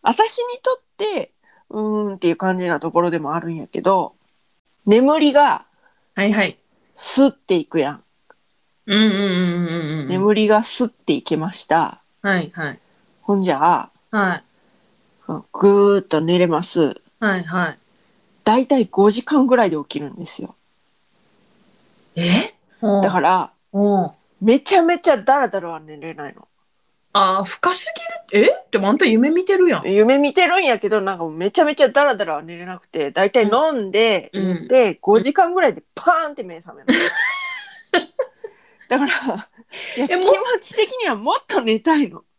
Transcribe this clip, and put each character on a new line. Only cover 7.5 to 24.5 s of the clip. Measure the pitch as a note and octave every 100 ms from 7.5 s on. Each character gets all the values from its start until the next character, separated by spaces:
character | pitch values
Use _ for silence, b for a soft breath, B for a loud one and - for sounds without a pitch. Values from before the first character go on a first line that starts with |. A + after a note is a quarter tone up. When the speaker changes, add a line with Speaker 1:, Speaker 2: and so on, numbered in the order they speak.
| F3+
Speaker 1:
い | -
く | E3
や | C#3
ん。 | D3 _ _ _ _ _ _ _ _ -
Speaker 2:
う | G3+
ん |
う |
ん |
う | A3
ん |
う |
ん |
う | G3 G3+ F3+ F3+ F3 E3+ E3+ D3+ D#3
ん |
う |
ん。 | C3+
Speaker 1:
眠 | F#3 G3+
り | G#3 G#3+
が | G#3+
ス | A3+ -
ッ | A#3
て | _ -
い | C#3+
け | - D#3
ま | E3
し | - -
た。 | D#3+ D3 - _ _
Speaker 2:
は | G3+ F#3
い | D#3+
は | F3 D3+
い。 | B2+ _ _ _ _
Speaker 1:
ほ | - G3+
ん |
じ | F#3
ゃ | C#3
あ、 | E3 E3 - _ _
Speaker 2:
は | G#3+ F#3+ E3
い。 | _ _ _ _ _ _ _ _ - D#3 -
Speaker 1:
ぐ | - G3 G3+ G3+ G3+
ー |
っ |
と | F#3+ D#3
寝 | E3 F3+
れ | F3+
ま | D#3
す。 | F3+ F3+ C#3+ - _ _
Speaker 2:
は | G#3+ F#3
い |
は | E3 F3+ E3
い。 | C#3 _ _ _ _ _ _
Speaker 1:
だ | - A#3
い | C4
た | C4+
い | G#3
五 | - G#3
時 | G#3+
間 | - D4 B3+
ぐ | B3
ら | G3+
い |
で | D#3
起 |
き | C#3+ D3
る | D3
ん | F#3
で | E3+
す | -
よ。 | - _ _ _ _ _ _ _ _ _ _ _ _ _ _ _ _ E3+
Speaker 2:
え？ | F3 G3+ G4 _ _ _
う | G#3+ G3+
ん。 |
Speaker 1:
だ | G3
か | F3+
ら、 | D3+ F#3 - _ _
Speaker 2:
う | G3 G#3 G3 D#3
ん。 | _ _ _
Speaker 1:
め | G3+